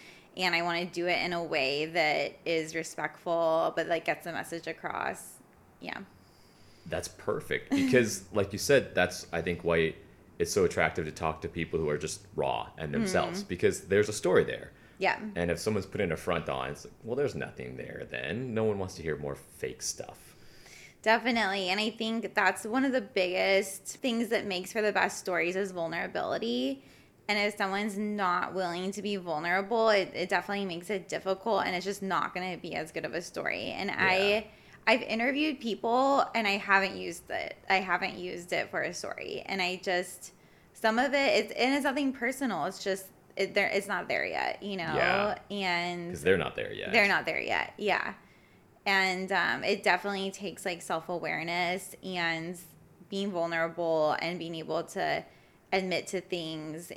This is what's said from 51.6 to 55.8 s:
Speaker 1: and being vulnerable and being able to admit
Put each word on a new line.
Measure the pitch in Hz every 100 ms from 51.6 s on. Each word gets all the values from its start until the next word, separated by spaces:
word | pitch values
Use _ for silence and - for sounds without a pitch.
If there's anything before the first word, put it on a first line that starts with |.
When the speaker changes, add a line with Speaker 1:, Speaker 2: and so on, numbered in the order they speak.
| 175 180 - -
Speaker 1:
and | 180 180 170 165 165 180 - - - - -
being | 196 196
vulnerable | 175 170 165 165 170 165 160 151 -
and | 165 175
being | 165 165
able | 160 160
to | 165 196 151 151 - - - _ _
admit | 190